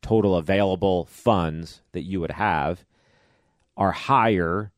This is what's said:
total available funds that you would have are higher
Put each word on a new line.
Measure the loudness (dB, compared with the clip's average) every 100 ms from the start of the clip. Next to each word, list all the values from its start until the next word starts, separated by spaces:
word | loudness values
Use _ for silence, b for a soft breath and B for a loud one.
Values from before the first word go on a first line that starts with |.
total | 2 2 4 2
available | 2 0 2 0 0 0 -4
funds | -4 2 2 2 -4 -12 -16 _
that | -12
you | -6 -6
would | -6
have | -2 0 0 -2 -4 _ _ _ _ _ _ _ _ _ -2
are | -2
higher | -2 0 2 4 2 0 -2 -6